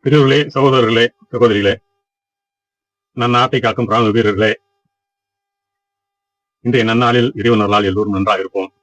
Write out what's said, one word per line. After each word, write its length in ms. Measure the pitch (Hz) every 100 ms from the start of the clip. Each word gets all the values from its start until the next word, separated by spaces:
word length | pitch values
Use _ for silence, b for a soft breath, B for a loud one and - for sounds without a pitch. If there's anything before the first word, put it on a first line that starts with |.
பெரியவர்களே, 340 | 139 147 135 139 147
சகோதரர்களே, 500 | 139 139 131 113 113 117 _ _
சகோதரிகளே, 440 | 120 120 101 98 - _ _ _ _ _ _ _ _ _ _ _ _ _ -
நன் 160 | 117 120
நாட்டை 220 | 127 131
காக்கும் 280 | 117 110 113
ராணுவ 200 | 95 110
வீரர்களே, 400 | 107 107 98 107 - _ _ _ _ _ _ _ _ _ _ _ _ _ _ _ _ _ _ _ _
இன்றைய 200 | 120 123
நன்னாளில் 460 | 113 113 120 123 120
இறைவன் 300 | - 113 113
அருளால் 240 | 101 104 101
எல்லோரும் 260 | 95 107 98
நன்றாக 260 | 98 98
இருப்போம். 260 | 92 98 95 _